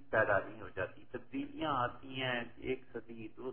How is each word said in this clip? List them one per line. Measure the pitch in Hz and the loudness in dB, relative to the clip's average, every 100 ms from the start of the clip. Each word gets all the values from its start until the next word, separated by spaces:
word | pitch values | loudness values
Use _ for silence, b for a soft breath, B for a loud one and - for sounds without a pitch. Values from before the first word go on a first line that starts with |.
| - | 2
پیدا | 113 104 98 | 6 8 6
نہیں | - 107 | 2 -6
ہو | 95 | -6
جاتی۔ | 95 90 - - | -2 -2 -4 -8
تبدیلیاں | 123 - 135 143 143 156 135 | -8 -4 -4 -4 -2 2 4
آتی | 120 107 135 131 | 2 0 -6 -2
ہیں، | 131 123 117 - | 0 0 -2 -4
ایک | 113 131 - | -2 -2 -4
صدی، | 117 113 117 107 107 | -8 -8 -8 -8 -6
دو | 127 | -6